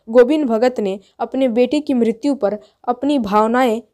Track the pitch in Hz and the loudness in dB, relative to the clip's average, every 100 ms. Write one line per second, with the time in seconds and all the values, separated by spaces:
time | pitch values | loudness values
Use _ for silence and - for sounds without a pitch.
0 | - 240 240 311 269 220 247 247 202 196 | 0 4 4 2 0 0 0 -2 -4 -6
1 | - - 233 262 262 220 254 294 294 254 | -12 -10 -8 -2 0 2 0 0 -2 0
2 | 226 226 285 277 196 208 - _ - 247 | 0 -2 -4 -2 -2 -4 -12 _ -8 -4
3 | 277 285 202 208 220 247 254 220 - | -2 -2 0 0 2 0 0 -2 -8